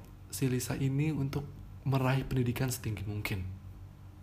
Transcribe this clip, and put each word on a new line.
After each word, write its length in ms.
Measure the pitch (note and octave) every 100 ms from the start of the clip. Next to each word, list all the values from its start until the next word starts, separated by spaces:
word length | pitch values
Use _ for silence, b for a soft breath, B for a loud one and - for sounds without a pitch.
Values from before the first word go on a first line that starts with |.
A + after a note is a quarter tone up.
| - - -
si 160 | - C3
Lisa 260 | B2 -
ini 380 | C3 C3+ C#3 D#3
untuk 460 | C#3 C#3 C#3+ - - - - C3+
meraih 400 | C3 B2+ C3+ B2+
pendidikan 400 | C3 A#2+ A#2+ C3
setinggi 380 | A#2+ A2+ G2 G2
mungkin. 400 | G#2 G2+ G2+ F#2 F#2+ - - - - - -